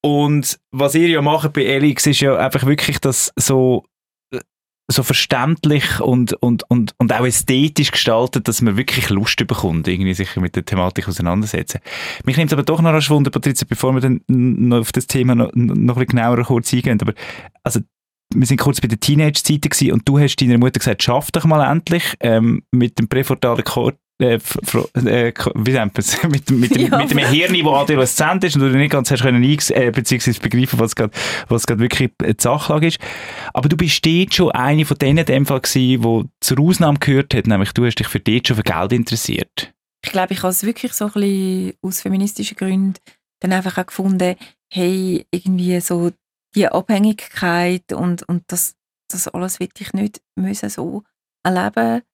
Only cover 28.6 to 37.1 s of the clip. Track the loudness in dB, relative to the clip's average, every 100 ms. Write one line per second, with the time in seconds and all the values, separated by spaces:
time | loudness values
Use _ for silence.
28.6 | 2 4 2 0 0 0 2 4 4 2
29.6 | 0 2 2 0 -2 -2 0 -2 -2 0
30.6 | 0 0 -2 0 -4 -4 -8 -8 -4 -2
31.6 | 0 0 0 0 -2 _ -4 0 0 0
32.6 | 0 0 0 -2 -10 -14 -14 -14 -8 -2
33.6 | 0 2 0 0 2 2 2 2 0 2
34.6 | 0 2 0 0 2 2 2 2 2 0
35.6 | 0 0 2 2 2 0 -2 _ -2 2
36.6 | 2 4 2 2 2